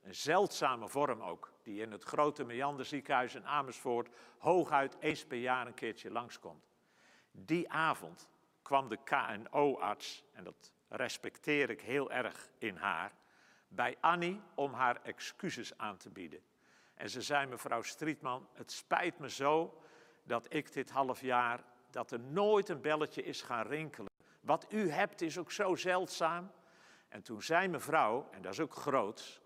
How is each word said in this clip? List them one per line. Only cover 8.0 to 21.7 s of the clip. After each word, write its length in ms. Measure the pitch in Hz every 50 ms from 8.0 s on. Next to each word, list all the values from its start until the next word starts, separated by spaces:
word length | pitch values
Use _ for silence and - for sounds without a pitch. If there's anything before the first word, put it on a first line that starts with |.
| 92 80 87 - - - _ _ _ _ _ _
kwam 280 | _ - 139 139 135 123
de 80 | 113 - -
K 80 | -
N 360 | 151 139 120 117 110 101 117 -
O-arts, 720 | - 143 147 143 127 - - 101 104 - - - - - _ _ _
en 100 | - 92
dat 300 | 90 - _ - - _ _ _
respecteer 840 | _ 110 110 127 113 - - - 104 _ - - 151 151 147 139 120
ik 120 | 110 -
heel 300 | - 101 127 143 135 -
erg 380 | - 123 120 104 - - - - _
in 180 | _ - 110 92
haar, 360 | 82 85 101 90 82 90 104 - _ _ _ _ _ - - - _ _
bij 300 | _ - - 123 120 127 -
Annie 420 | - 160 170 175 170 175 185 214 - - -
om 180 | - 143 139 123
haar 280 | 120 131 123 123 -
excuses 760 | - 117 - - - - - - - 165 - 123 107 - -
aan 200 | - - 107 98
te 120 | 90 - 113
bieden. 320 | - - 90 78 - - _ _ _ _ _ _ _ _ _ _ _
En 160 | - - 107
ze 120 | 98 127
zei: 260 | 110 - 147 143 139
"Mevrouw 340 | 135 123 110 - 117 110 117
Strietman, 680 | 117 - - - 156 156 147 - - 131 123 135 196 - _
het 180 | - 156 -
spijt 480 | - - - _ 180 - 175 175 - -
me 100 | 151 120
zo 520 | 104 - 135 143 151 160 170 190 - - - - - - - - - _ _
dat 300 | - 120 117 - - -
ik 200 | 156 139 - -
dit 160 | 143 123 -
half 320 | - 139 139 131 123 -
jaar, 420 | 131 127 123 123 123 120 120 120 - -